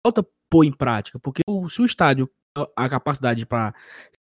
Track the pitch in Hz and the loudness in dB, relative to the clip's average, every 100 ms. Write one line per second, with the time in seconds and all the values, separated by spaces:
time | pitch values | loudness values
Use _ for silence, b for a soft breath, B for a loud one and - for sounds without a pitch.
0 | 233 220 - _ _ 165 151 - 127 107 | 0 0 -2 _ _ 4 4 2 -2 -2
1 | - 123 139 131 185 202 175 - 240 - | -6 -12 -8 -6 -4 -6 -6 -2 -2 2
2 | 160 135 131 _ _ 147 143 - 127 131 | 2 2 -2 _ _ -10 -8 -4 -4 -2
3 | 147 139 127 117 113 120 107 B B B | -4 -2 -2 -4 -4 -4 -4 B B B
4 | B _ | B _